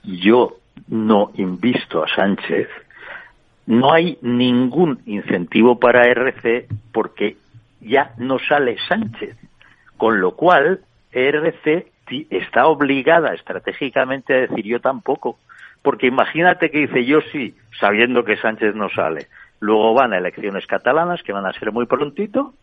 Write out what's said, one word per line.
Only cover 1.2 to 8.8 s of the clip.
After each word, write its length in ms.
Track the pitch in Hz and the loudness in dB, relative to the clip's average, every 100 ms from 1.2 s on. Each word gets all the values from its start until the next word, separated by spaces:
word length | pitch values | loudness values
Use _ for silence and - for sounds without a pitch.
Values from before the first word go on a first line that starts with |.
| 101 | 2
invisto 680 | - 95 90 113 120 - 82 | -4 -6 -2 -2 -2 -4 -4
a 40 | 78 | -2
Sánchez", 600 | - 101 95 - - - - _ - - - - _ _ _ | -2 -2 -2 -4 -4 -4 -10 _ -20 -20 -20 -20 _ _ _
no 280 | - 113 135 | 0 2 4
hay 240 | 165 175 139 | 4 0 -4
ningún 800 | 120 120 127 123 127 135 175 127 | -4 0 2 2 0 2 0 0
incentivo 760 | - 101 - 98 87 107 120 120 | -8 -8 -4 -4 0 4 6 6
para 260 | 123 120 | 6 6
R 280 | 123 120 131 - | 6 4 -2 -2
C 260 | 117 120 - 107 _ | -2 -2 -4 -14 _
porque 460 | 113 - - - - _ - _ _ | -6 -6 -4 -6 -6 _ -20 _ _
ya 320 | 107 135 147 120 | -2 0 0 -6
no 200 | 127 127 | -4 -4
sale 380 | - 147 127 104 | 0 0 0 -4